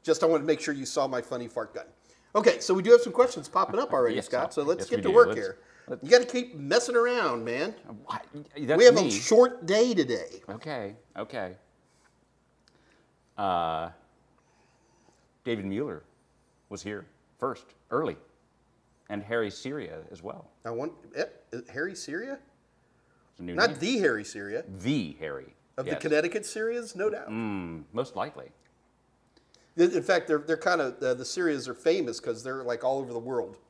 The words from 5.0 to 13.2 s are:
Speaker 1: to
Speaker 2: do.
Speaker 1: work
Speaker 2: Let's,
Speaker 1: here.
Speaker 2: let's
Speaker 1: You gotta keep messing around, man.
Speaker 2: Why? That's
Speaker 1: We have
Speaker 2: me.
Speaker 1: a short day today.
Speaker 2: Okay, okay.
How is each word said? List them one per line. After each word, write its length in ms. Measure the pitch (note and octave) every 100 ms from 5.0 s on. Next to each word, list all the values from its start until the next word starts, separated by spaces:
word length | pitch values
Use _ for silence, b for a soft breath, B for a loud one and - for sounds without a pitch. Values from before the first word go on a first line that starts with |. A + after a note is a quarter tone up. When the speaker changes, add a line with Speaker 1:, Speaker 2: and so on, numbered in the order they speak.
Speaker 1:
to 60 | G3
Speaker 2:
do. 40 | G#3+
Speaker 1:
work 120 | A#3+
Speaker 2:
Let's, 120 | A2
Speaker 1:
here. 180 | F#2+ - B B B
Speaker 2:
let's 160 | B2+
Speaker 1:
You 60 | C#3
gotta 160 | A#3+ A#3+
keep 300 | B3 B3 D#3
messing 400 | C#3+ A3 B3 A#3+
around, 500 | A#3+ B3 E3+ A#2+ A2+
man. 300 | B2 F3+ G#3+ - G#2 -
Speaker 2:
Why? 160 | - - D3 - D3
That's 200 | C3 E3
Speaker 1:
We 60 | B3
have 100 | G#3+
Speaker 2:
me. 120 | D#3+
Speaker 1:
a 20 |
short 560 | G2+ - A3 B3 B3 E3+
day 260 | G#3 B3
today. 480 | G3+ B2+ G#2+ D#2 F#2 -
Speaker 2:
Okay, 460 | G#2+ D#3 C3+ G2+ A2 _ -
okay. 400 | A2 B2 F#2 F#2+ _ _ _ _ _ _ _ _ _ _ _ b b b b _